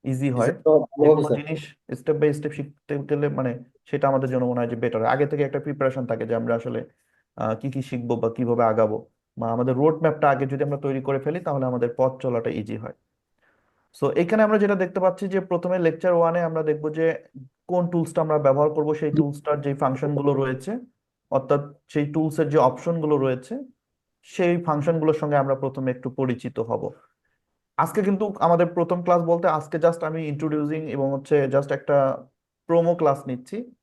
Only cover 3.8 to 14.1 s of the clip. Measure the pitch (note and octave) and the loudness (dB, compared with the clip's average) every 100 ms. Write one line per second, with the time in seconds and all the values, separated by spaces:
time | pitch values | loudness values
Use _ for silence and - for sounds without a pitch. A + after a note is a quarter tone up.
3.8 | _ C#3+ C#3 C3+ C3 B2+ B2 B2 A#2+ A#2 | _ 0 2 2 0 0 0 0 -2 -2
4.8 | A#2+ A2+ A2+ C3+ C#3+ D3 C#3 C#3 D3 C#3+ | -2 0 0 2 0 0 -2 -2 -6 -2
5.8 | C3+ C3 A#2+ A2+ A#2 A#2 A#2 A#2 B2 A#2 | -2 -2 -6 -6 -2 -4 -2 -2 -2 -8
6.8 | A#2+ _ _ _ _ - A2+ A2+ C3+ C3+ | -10 _ _ _ _ -6 -4 -4 -6 -6
7.8 | B2+ B2+ A#2+ A#2+ A#2 A#2 A#2+ A#2 A2+ A2 | -6 -8 -4 -2 -2 -2 -2 2 2 4
8.8 | A2 A2 - _ _ - A#2 A#2 B2 B2+ | 2 0 -8 _ _ -8 -4 -2 0 2
9.8 | D3+ D#3 D#3+ - D3 C3+ C3+ C#3 C#3+ C#3 | 2 2 0 2 2 2 -2 -2 -4 -4
10.8 | C#3 C3+ C3+ C3+ D3 E3+ E3+ C#3 B2+ B2 | -4 -4 -2 -2 -2 -6 -4 -2 -2 -2
11.8 | A#2+ A#2+ C3 B2+ C3 A#2+ A2+ A2+ G#2 G#2 | -2 0 0 0 -4 -2 -2 -6 -6 -10
12.8 | A2+ - _ _ _ _ _ _ _ _ | -10 -16 _ _ _ _ _ _ _ _
13.8 | _ - C#3+ | _ -4 0